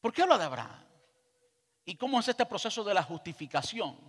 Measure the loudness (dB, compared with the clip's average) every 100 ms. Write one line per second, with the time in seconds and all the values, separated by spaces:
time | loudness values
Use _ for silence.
0 | -2 2 6 6 4 -4 -8 -14 -20 _
1 | _ _ _ _ _ _ _ _ -16 -6
2 | 0 2 2 0 0 0 -4 -4 2 2
3 | 2 -6 -10 -12 -4 -4 -4 -6 -6 -8